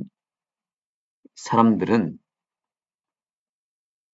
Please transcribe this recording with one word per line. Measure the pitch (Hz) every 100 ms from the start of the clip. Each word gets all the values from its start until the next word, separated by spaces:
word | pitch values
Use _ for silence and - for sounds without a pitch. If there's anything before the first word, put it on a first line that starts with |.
| - _ _ _ _ _ _ _ _ _ _ _ _ -
사람들은 | - 113 117 98 92 113 80 - _ _ _ _ _ _ _ _ _ _ _ _ _ _ _ _ _ _ _